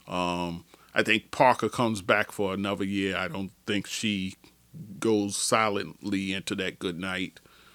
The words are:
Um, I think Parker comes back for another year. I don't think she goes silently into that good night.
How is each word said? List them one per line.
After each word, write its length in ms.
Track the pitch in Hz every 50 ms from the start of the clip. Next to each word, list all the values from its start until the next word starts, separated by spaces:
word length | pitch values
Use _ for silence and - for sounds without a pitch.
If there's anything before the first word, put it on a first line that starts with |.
| -
Um, 580 | - 95 90 90 87 87 87 87 87 85 85 - _ - - - - -
I 80 | -
think 300 | 107 110 110 110 - -
Parker 360 | - - 143 127 117 - -
comes 360 | 107 - - 123 113 110 101 92
back 280 | 110 110 104 104 -
for 220 | - - 101 95 95
another 300 | 98 98 101 101 95 101
year. 340 | 98 101 98 98 95 92
I 100 | 90 92
don't 240 | 87 82 95 98 90 - _ -
think 220 | - 104 101 95
she 480 | - - - - 107 104 95 95 92 - _ _ - _ _ _ _ - - - 107 98 -
goes 360 | - 113 110 104 101 101 98
silently 960 | - - - 123 110 110 107 101 101 90 78 - - - 101 98 98 98 95
into 220 | 95 98 - - 104
that 220 | 98 92 90 76
good 220 | - - 95 85 80
night. 400 | 92 95 92 92 92 82 - - _ - - - - -